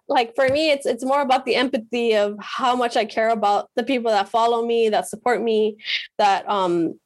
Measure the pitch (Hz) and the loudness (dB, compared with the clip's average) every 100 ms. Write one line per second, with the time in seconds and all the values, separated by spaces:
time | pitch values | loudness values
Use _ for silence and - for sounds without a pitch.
0 | - 277 233 - 269 277 320 277 302 240 | -2 0 0 0 2 2 2 0 0 -4
1 | 262 277 277 262 262 240 262 262 220 240 | 0 0 2 0 2 0 0 -2 -4 -2
2 | 233 214 208 208 202 - 247 247 240 254 | 0 2 0 -4 -10 -2 0 0 0 0
3 | 208 - 226 233 202 202 - - 240 254 | -2 0 0 2 2 0 -2 -6 -2 -2
4 | 233 208 202 226 233 233 233 233 226 208 | 0 0 0 0 2 0 0 0 2 0
5 | - 214 247 220 226 220 214 214 - - | -2 -4 -2 0 0 0 0 -2 -8 -8
6 | - - 208 190 - 208 185 175 165 - | -8 0 2 2 0 -2 0 0 -2 -6